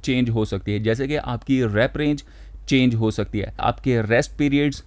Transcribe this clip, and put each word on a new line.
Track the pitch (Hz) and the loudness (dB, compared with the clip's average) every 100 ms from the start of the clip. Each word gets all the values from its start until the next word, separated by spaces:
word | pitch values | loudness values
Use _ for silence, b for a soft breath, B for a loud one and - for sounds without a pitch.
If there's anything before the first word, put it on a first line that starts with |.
change | - 127 120 | 0 0 0
हो | 113 107 | 0 -2
सकती | 98 104 | -4 -4
है, | 104 | -2
जैसे | 107 120 135 | 0 -2 -2
कि | 147 | -4
आपकी | 120 120 - 131 117 | -4 -8 0 2 2
rep | 104 123 - | 2 2 2
range | 151 147 - b b - - | 0 -2 -6 b b -16 0
change | 135 127 113 | 4 4 4
हो | 110 | 0
सकती | 107 101 104 | 0 -4 -4
है, | - - | -6 -2
आपके | 117 - 135 120 | -2 0 0 0
rest | 104 117 151 - | 2 2 0 0
periods | 147 143 147 139 | 2 4 2 -2